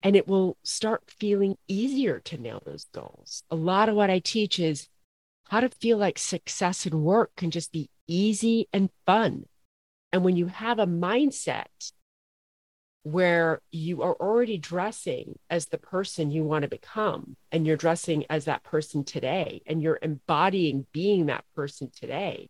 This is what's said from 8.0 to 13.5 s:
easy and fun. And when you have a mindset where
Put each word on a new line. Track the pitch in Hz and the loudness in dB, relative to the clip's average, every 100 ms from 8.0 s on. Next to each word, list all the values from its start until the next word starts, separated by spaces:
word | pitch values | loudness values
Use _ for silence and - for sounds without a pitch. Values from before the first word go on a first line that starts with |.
| - | -4
easy | 170 208 202 226 226 - | 0 2 2 2 2 2
and | 196 196 _ - | 0 0 _ 2
fun. | 202 214 - - _ _ _ _ _ _ | 4 4 -2 -12 _ _ _ _ _ _
And | 185 | 2
when | 185 180 | 2 2
you | 175 | 0
have | 185 226 226 | -4 -4 0
a | 196 | 0
mindset | 170 175 233 294 - - - - _ - _ _ _ _ _ _ _ _ _ _ _ | 0 0 2 2 0 -4 -4 -6 _ -16 _ _ _ _ _ _ _ _ _ _ _
where | 151 160 180 170 165 | -4 2 4 4 4